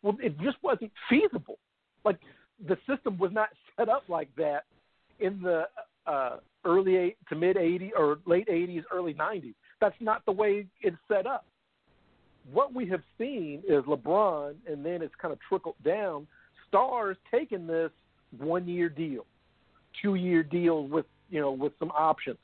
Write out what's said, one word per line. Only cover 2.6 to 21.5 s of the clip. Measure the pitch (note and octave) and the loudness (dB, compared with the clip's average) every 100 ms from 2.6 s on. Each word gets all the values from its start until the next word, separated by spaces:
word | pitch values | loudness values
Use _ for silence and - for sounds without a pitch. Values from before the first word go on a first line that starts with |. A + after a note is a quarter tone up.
| F3 | -4
the | F#3 - | -4 -2
system | C4+ - F#3 | -4 -4 -2
was | F#3 | -2
not | G#3+ G#3+ - _ - | 0 -2 -4 _ -2
set | G#3+ | 0
up | C4 - | 0 0
like | E3+ D3+ - | -6 -6 -4
that | D3+ C#3+ - _ _ _ _ _ | -2 -2 -8 _ _ _ _ _
in | F#3+ G3 | -4 -2
the, | F3+ E3 E3 - - _ - | 0 0 0 -8 -18 _ -4
uh, | C#3+ B2+ B2 _ _ | -2 -2 -4 _ _
early | - F3 F#3+ F#3 | 2 4 6 4
eight-, | F3+ G#3+ - | 2 -4 -8
to | D#3 | 0
mid | F3 F#3+ | 2 4
eighties | E3+ F3+ F#3+ G#3+ | 2 0 -2 2
or | D3+ D3+ F3 | 2 2 2
late | E3+ A3 | 2 4
eighties, | E3+ F3+ F3 D#3 | -2 -2 -6 -6
early | F3+ F3 | -6 -4
nineties. | D3+ D#3+ G#3+ C3 - _ _ | -4 -4 -6 -12 -18 _ _
That's | G#3 - | -2 0
not | A3 A3 | -2 -2
the | - | 0
way | G3 G#3+ G3+ G3 _ | 0 2 0 -2 _
it's | G#3 E3+ _ | -4 -4 _
set | G#3 G3 | 0 0
up. | C4 - _ _ _ _ _ _ _ _ _ C3 | -4 -8 _ _ _ _ _ _ _ _ _ -4
What | D3 C#4 | 2 2
we | B3+ G#3+ | 0 -2
have | F3+ - _ | -2 -4 _
seen | A#3 C4+ D#3+ C#3+ G3 | -6 -4 -6 -8 4
is | D3 | 4
LeBron, | C3 C#3+ A#2+ F#3 G#3 D#3 C#3+ D3+ - | 4 -4 2 4 4 2 -6 -12 -10
and | D3 | -8
then | D3 F3 | -6 -6
it's | D#3+ - | -8 -8
kind | E3+ | -8
of | D3+ - | -8 -4
trickled | F#3+ E3+ - | -4 -4 -4
down, | C#3+ G3 G3+ D3+ D#3 _ _ _ _ | -2 0 -2 -6 -10 _ _ _ _
stars | G3 C4 B3+ G#3 F#3+ - | 2 2 0 -2 -6 -2
taking | A#3+ D4+ G3 E3 | -2 -2 -8 -4
this | E3 E3 _ _ _ _ A2+ | -2 -2 _ _ _ _ -10
one-year | C#3+ F3 F3 F3 E3+ | -4 -2 -2 -2 -2
deal, | D3 D#3+ B2+ - _ _ _ _ _ _ - | -2 -6 -6 -12 _ _ _ _ _ _ -4
two-year | G#3 F#3+ F3+ E3+ | 0 2 4 2
deal | D#3 F3 E3+ D#3+ C#3 | 2 2 2 2 0
with, | D#3 D3 _ _ | -2 -4 _ _
you | E3+ | -2
know, | C#3+ | -2